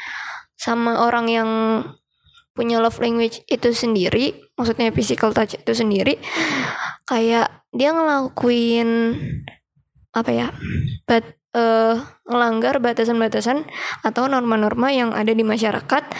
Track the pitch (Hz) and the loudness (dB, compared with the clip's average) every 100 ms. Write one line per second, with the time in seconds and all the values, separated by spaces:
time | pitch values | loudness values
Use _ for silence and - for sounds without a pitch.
0 | - - - - - _ - 233 233 233 | -12 -10 -12 -14 -18 _ -4 0 0 2
1 | 233 240 233 226 220 220 220 220 - - | 2 2 2 0 0 0 0 0 -4 -12
2 | _ _ _ - _ - 233 233 226 - | _ _ _ -20 _ -4 0 2 2 0
3 | 233 233 226 226 - 233 240 233 233 214 | -2 0 0 -4 -4 0 2 0 0 0
4 | 180 226 269 - _ - 233 226 226 226 | 2 0 0 -4 _ -4 -2 0 0 0
5 | 220 - 220 220 214 - - 226 220 196 | -2 0 0 0 -2 -4 -4 0 2 2
6 | 220 - - 330 320 285 - - - - | 2 0 -4 -4 -2 -2 -4 -6 -8 -10
7 | - 233 226 233 - - _ 233 285 330 | -4 0 2 2 0 -4 _ 0 0 2
8 | 311 285 262 - 240 240 233 233 233 226 | 2 0 -2 0 2 2 2 2 2 2
9 | 233 294 - - - - _ _ _ _ | 0 -2 -6 -8 -10 -20 _ _ _ _
10 | _ 233 233 233 247 - - - - - | _ -4 0 -2 -2 -6 -4 -2 -2 -6
11 | - 233 226 - _ 233 226 226 226 233 | 0 0 0 -18 _ 0 2 4 4 2
12 | 285 - - 240 233 220 240 277 240 233 | -4 -18 -4 0 2 2 0 2 0 0
13 | 226 233 220 214 226 285 311 - - - | 0 2 0 0 0 -2 -4 -10 -10 -4
14 | 220 220 269 262 240 220 214 233 254 269 | -4 -2 0 0 2 2 2 2 2 2
15 | 233 214 220 226 220 214 220 208 - 277 | 0 0 0 2 2 0 0 -2 0 -2
16 | 285 | -2